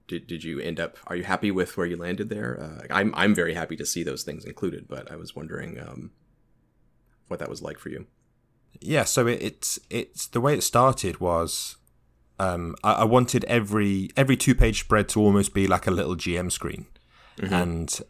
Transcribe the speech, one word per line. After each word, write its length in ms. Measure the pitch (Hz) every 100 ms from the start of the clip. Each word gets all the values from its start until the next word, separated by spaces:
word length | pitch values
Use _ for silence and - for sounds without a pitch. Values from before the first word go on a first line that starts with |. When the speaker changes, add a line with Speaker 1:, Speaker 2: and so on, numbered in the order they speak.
| -
Speaker 1:
did, 180 | 85 -
did 180 | 85
you 160 | 80 71
end 200 | 65 80
up, 160 | 82 - -
are 100 | 90
you 80 |
happy 260 | 90 95 104
with 260 | 92 90 -
where 100 | 87
you 100 | 87
landed 320 | 87 95 104
there? 300 | - 107 -
Uh, 260 | 78 78 -
I'm, 200 | 85 104
I'm 200 | - 98
very 200 | 92 82
happy 220 | 82 80 80
to 100 | 73
see 160 | 85
those 200 | 82 67
things 220 | - 82
included, 420 | - - 92 - 64
but 220 | 67 -
I 60 | 76
was 180 | 85 -
wondering, 420 | 78 - - -
um, 300 | - - - - _ _ _ _ _ _ _ _ _ _ -
what 120 | 85
that 100 | 80
was 100 | -
like 180 | 76 -
for 100 | -
you. 180 | - - _ _ _ _ _ _ -
Speaker 2:
Yeah, 240 | - 147
so 220 | 110 - 117
it, 160 | 120
it's, 360 | 101 - - - -
it's, 360 | 151 - - -
the 120 | 120
way 140 | 131
it 80 | 147
started 560 | - 117 131 131 95 82
was, 560 | 90 85 82 - - - _ _ _ _ _ -
um, 380 | 95 87 85 -
I, 80 | 101
I 120 | 104
wanted 400 | 110 123 120 123
every, 680 | - 117 101 107 104 98 95 -
every 200 | 135 127
two-page 440 | - 123 117 110
spread 280 | - 107 101
to 100 | 110
almost 340 | 104 101 98
be 120 | 101 95
like 200 | 90 -
a 40 |
little 240 | 90 76
G 220 | 87 - 87
M 120 | 90
screen. 360 | - - - - - _ _ - -
Speaker 1:
Mm-hmm. 140 | 185
Speaker 2:
And 460 | 92 87 82 78 - -